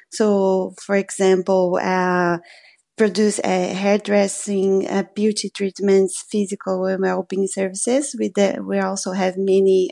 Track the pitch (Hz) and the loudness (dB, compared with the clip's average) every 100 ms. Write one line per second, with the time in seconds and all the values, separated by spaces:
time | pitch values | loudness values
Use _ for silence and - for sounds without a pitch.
0 | _ - 214 202 190 190 190 190 - 202 | _ -2 2 2 2 0 -2 -8 -2 -2
1 | 196 - 190 185 180 190 180 185 - 185 | -2 0 2 4 2 2 2 0 0 0
2 | 180 180 175 170 - - _ _ _ - | 2 2 2 0 -6 -20 _ _ _ 0
3 | 214 185 214 - - 185 180 185 196 202 | 0 2 0 0 0 0 -2 -2 0 0
4 | 202 202 196 - - 196 196 190 - 196 | 2 2 0 -2 -4 0 2 0 0 -2
5 | 196 - 214 214 202 - 196 - 196 196 | -4 -2 0 0 -6 -6 -6 -2 2 4
6 | 190 - - 214 190 196 - 185 185 190 | 2 -2 -6 -4 -2 -4 -6 -2 -2 -2
7 | 190 185 185 190 190 - 190 190 - 262 | -2 -2 -4 -2 -2 -2 -4 -4 -2 -2
8 | 285 226 208 202 196 - 190 196 190 196 | -2 -4 -4 0 0 0 -4 -2 -2 -4
9 | 196 190 185 185 196 190 190 190 185 | -6 -2 -2 0 2 4 4 2 0